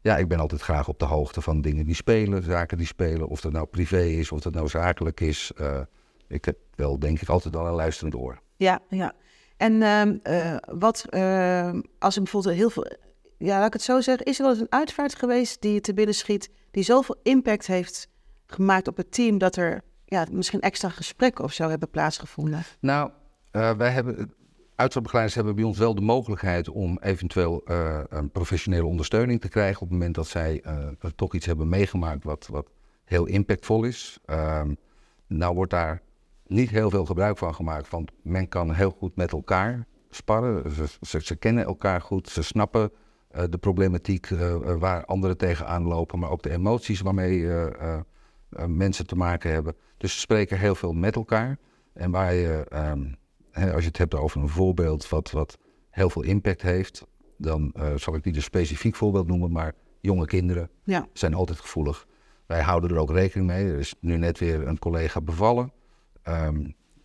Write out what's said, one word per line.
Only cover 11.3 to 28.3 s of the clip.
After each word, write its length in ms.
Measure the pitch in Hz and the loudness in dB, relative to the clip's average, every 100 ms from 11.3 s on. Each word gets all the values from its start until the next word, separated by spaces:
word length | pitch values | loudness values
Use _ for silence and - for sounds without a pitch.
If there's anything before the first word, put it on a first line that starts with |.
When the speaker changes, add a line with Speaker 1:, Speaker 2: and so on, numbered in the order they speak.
| 190 180 180 175 175 - _ | 2 2 2 0 -4 -8 _
Speaker 2:
als 180 | - 190 | 0 0
er 60 | |
bijvoorbeeld 320 | 190 208 190 | 0 0 0
heel 160 | 170 226 | 2 2
veel, 260 | - - - - _ _ _ | 2 -8 -10 -20 _ _ _
ja, 200 | 170 196 | 0 2
laat 80 | 214 | 2
ik 60 | |
het 100 | 214 | 0
zo 180 | - 254 | 2 2
zeggen, 260 | 254 254 - | 4 0 0
is 120 | 269 | 2
er 40 | |
wel 100 | 269 | 4
eens 80 | 240 | 2
een 120 | 226 | 2
uitvaart 420 | - 214 - 285 | 0 0 -2 -4
geweest 480 | - 247 247 240 - | -2 2 2 2 0
die 100 | 208 | 0
je 80 | 208 | 2
te 140 | 208 | 0
binnen 200 | 202 214 | 2 2
schiet, 360 | 208 - 208 - _ _ | 2 0 -2 -2 _ _
die 120 | - | -2
zoveel 340 | 185 247 269 - | 6 6 6 0
impact 440 | - 262 247 208 - | 4 4 4 -2 0
heeft 420 | 185 175 - - _ - - _ | -2 -2 -10 -16 _ -20 -20 _
gemaakt 420 | - 190 190 190 | 0 4 4 2
op 80 | - | -6
het 160 | 180 | -6
team, 260 | - 240 202 | 0 2 4
dat 180 | 185 185 | 2 2
er, 260 | 170 165 - _ | -2 -2 -10 _
ja, 220 | - 196 160 | -4 -2 0
misschien 280 | - 185 202 | -2 -2 0
extra 280 | - - 190 | -2 -2 -6
gesprekken 560 | - - - 254 - | -6 -12 2 2 2
of 80 | - | -8
zo 160 | - 160 | -2 -2
hebben 220 | 160 156 | -2 -4
plaatsgevonden? 720 | 156 151 - - - 151 151 165 - | 0 -2 -2 -10 -6 -4 -4 -8 -4
Speaker 1:
Nou, 300 | 135 143 147 - - _ _ | 0 0 0 -8 -20 _ _
eh, 260 | 107 113 110 | 0 2 2
wij 140 | 120 | 2
hebben, 440 | 127 123 110 104 - _ _ _ | 2 -2 -4 -8 -10 _ _ _
uitvaartbegeleiders 600 | - 127 127 113 117 110 | 0 0 2 0 0 2
hebben 200 | 120 107 | 0 0
bij 100 | 104 | 0
ons 140 | 110 95 | 0 2
wel 160 | 113 | 2
de 60 | 104 | 2
mogelijkheid 680 | 104 123 117 101 98 87 87 | 2 2 0 -4 0 0 -2
om 300 | 95 92 90 | -4 -2 -2
eventueel, 640 | 98 95 87 - 85 85 | 0 -2 0 0 0 0
eh, 360 | - 85 82 78 73 | -2 -2 0 -2 -6
een 220 | 78 73 | -6 -4